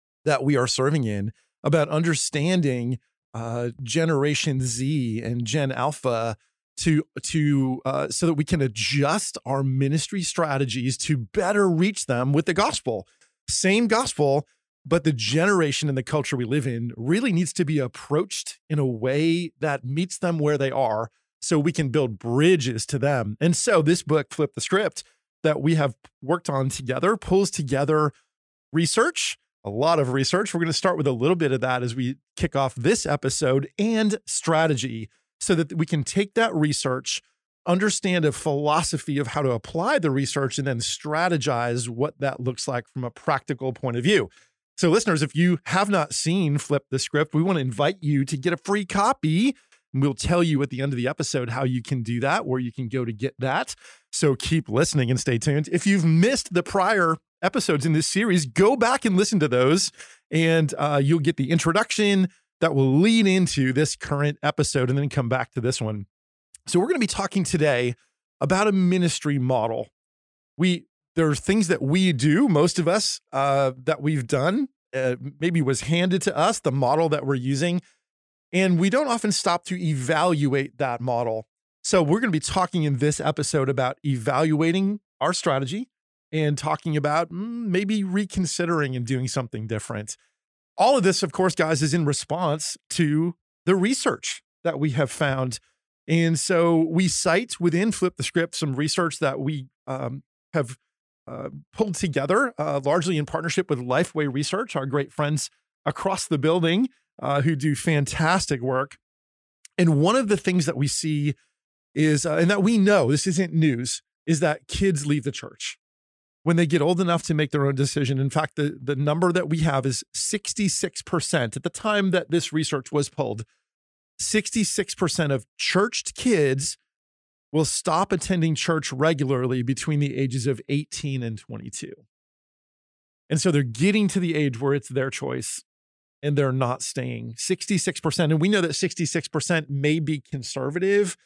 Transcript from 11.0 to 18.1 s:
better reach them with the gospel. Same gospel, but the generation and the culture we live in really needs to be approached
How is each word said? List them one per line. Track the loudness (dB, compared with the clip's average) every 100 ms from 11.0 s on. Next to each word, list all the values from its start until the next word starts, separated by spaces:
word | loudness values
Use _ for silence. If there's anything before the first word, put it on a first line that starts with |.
| -2 -2
better | -2 -2 0 2 2
reach | 4 2 0 -2
them | 0 2
with | 2 2
the | 0
gospel. | 0 -2 -4 -6 -8 _ _ _ -8
Same | -2 2 2 2
gospel, | 0 0 0 2 2 -2 _ _ _
but | -2 0
the | 2
generation | -2 0 2 4 4 2 0 -2
and | -2
the |
culture | -2 -2 -2 -4
we | -2
live | -2 -2
in | -4 -6 -6
really | -2 0 2
needs | 0 0
to | -2 0
be | 0
approached | -2 -6 -2